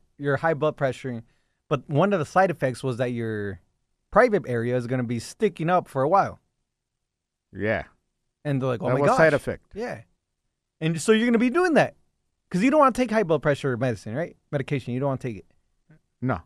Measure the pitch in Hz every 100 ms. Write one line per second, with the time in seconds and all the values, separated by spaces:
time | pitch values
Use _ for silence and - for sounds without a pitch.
0 | _ - 143 135 165 147 151 131 139 -
1 | 135 117 - _ _ _ - 139 - 143
2 | 202 190 139 185 190 - 135 117 135 117
3 | 123 120 113 107 101 90 _ _ _ _
4 | _ 196 247 196 127 120 117 127 120 131
5 | 117 117 - - 208 - 165 180 - 135
6 | 143 196 127 78 _ _ _ _ _ _
7 | _ _ _ _ _ 98 104 98 - _
8 | _ _ _ _ 147 135 131 120 113 131
9 | 143 254 160 143 - 92 _ 190 240 120
10 | - _ _ _ _ _ _ - 160 165
11 | 226 220 240 233 247 330 359 247 127 -
12 | _ _ _ _ - 175 254 302 269 240
13 | 254 220 170 151 156 139 143 117 127 110
14 | 110 123 175 - _ 143 127 139 120 123
15 | 139 127 127 98 - _ _ _ _ 156
16 | _ _ 123 90